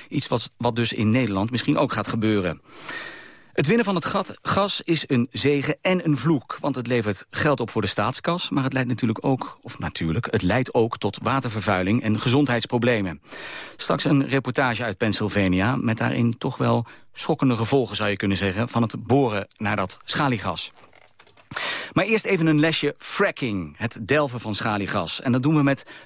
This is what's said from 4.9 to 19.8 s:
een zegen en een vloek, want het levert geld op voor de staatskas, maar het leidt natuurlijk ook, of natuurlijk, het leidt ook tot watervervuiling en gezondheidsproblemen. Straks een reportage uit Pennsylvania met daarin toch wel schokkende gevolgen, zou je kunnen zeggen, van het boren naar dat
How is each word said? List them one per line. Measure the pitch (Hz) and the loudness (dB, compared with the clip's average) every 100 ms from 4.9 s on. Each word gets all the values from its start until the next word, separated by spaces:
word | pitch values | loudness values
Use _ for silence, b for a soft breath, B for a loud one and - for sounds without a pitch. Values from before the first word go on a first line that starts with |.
| 165 - | 0 2
een | 127 120 | 0 0
zegen | 110 135 143 131 - | 0 2 2 0 -2
en | 190 185 | 0 2
een | 151 139 | 2 2
vloek, | 143 143 - - | 2 0 -2 -6
want | 147 | -4
het | 131 117 | -4 0
levert | 123 107 98 - | 0 0 -4 -6
geld | - 151 135 | 0 2 2
op | 117 | 0
voor | 113 | -2
de | 98 | -2
staatskas, | - 107 - 175 175 - | 0 -2 -2 -2 -2 -2
maar | - | 0
het | 131 | 0
leidt | 131 123 | 0 -2
natuurlijk | 120 113 110 | 0 0 0
ook, | 139 131 - - | 0 -2 -4 -12
of | - - | -16 -10
natuurlijk, | 165 - - 78 - | -8 -4 -2 -2 -2
het | 110 | 0
leidt | 92 120 127 | 2 0 0
ook | 127 113 - | 2 0 0
tot | 101 - | -4 -2
watervervuiling | 107 135 123 107 104 92 92 117 | -2 -2 -2 -2 0 2 2 2
en | 110 107 | 2 0
gezondheidsproblemen. | 123 135 135 120 - 120 120 113 95 76 B B B B B - | 2 4 4 0 0 0 2 2 0 -6 B B B B B -6
Straks | - 160 | -2 0
een | - 139 135 | 4 2 2
reportage | 135 131 120 127 113 | 0 0 0 0 0
uit | 117 95 | -4 -2
Pennsylvania | 113 98 104 104 92 92 104 139 | 0 0 0 2 2 4 2 0
met | 120 110 | 0 0
daarin | 120 - 117 113 | 0 2 0 0
toch | 135 - | -4 0
wel | 120 117 120 B B | 2 2 -2 B B
schokkende | - - 156 135 110 | -6 -2 2 2 2
gevolgen, | 113 139 110 104 | 2 2 2 -2
zou | 104 | -2
je | 98 | 0
kunnen | 104 95 | 0 0
zeggen, | 98 92 120 | 0 0 -2
van | 135 | 0
het | 113 - 110 | -2 -2 0
boren | 139 127 104 95 - | 2 2 -2 -6 -6
naar | 104 | -4
dat | 104 | -2